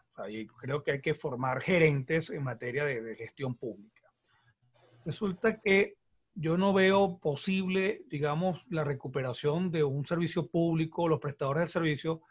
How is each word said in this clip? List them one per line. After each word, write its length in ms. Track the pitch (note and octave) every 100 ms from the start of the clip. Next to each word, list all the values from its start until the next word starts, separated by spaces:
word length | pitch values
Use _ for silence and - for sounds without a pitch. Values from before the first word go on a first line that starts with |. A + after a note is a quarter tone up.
| _
O 40 | -
sea, 140 | G2+
y 160 | A2 A2
creo 380 | - B2 C#3+
que 80 | D#3
hay 100 | C#3
que 140 | D#3+ D3+
formar 460 | D3+ B2 C3 C3
gerentes 680 | E3 F3+ D#3 C#3+ B2+ D#3+ E3
en 140 | D#3+
materia 420 | C3+ A#2 B2 C3 D3
de, 160 | A#2+
de 140 | A2+ A2
gestión 400 | A2+ - C3+ A#2+
pública. 580 | B2 G2+ G#3 _ _ _ _ _ _ _ _ _ _ _
Resulta 560 | E3 - G3+ F3+ A3 G#3+
que 360 | G3+ G3 G3+ - _ _ _ F#3
yo 200 | D#3 F3
no 160 | G3
veo 460 | F#3+ F#3+ G3 G3 F3+
posible, 840 | D#3 C#3 - F#3+ F#3 F#3+ F#3+ - -
digamos, 560 | D3 D3 D3+ F#3 D#3+ -
la 140 | D#3+
recuperación 880 | C#3+ C3+ B2+ C3+ B2+ B2 D3 E3 F#3
de 120 | D#3+
un 220 | C#3+ C#3 C3+
servicio 420 | E3+ E3 F3 D3+
público, 600 | E3+ E3+ E3 E3 - E3
los 120 | D3
prestadores 440 | C#3+ - C3+ D3
de 60 | E3+
servicio, 520 | F3 D#3+ C#3+ D#3+ D#3+ _